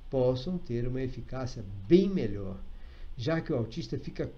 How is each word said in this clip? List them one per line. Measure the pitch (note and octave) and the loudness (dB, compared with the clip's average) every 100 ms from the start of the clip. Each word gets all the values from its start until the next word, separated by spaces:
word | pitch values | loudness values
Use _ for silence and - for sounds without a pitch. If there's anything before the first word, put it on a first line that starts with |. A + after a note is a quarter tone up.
| - | -2
possam | C3+ B2+ B2+ B2+ F#3 | 2 4 2 -2 -4
ter | - A#2 A#2+ | -2 0 0
uma | B2+ | 0
eficácia | B2+ A#2+ - C3 A#2+ - G2+ G2 - | -4 -6 -8 -6 -6 -6 -8 -8 8
bem | F3 G3 | 8 8
melhor, | F#3 A#2 G2+ G2 F#2 - - - - - | 2 0 -2 -4 -6 -8 -10 -12 -10 -10
já | - A#2+ E3 | -4 0 0
que | D#3+ | 2
o | C#3 | 0
autista | A2 - C3+ C3+ | 0 -4 -4 -4
fica | - - C#3+ | -4 -4 -6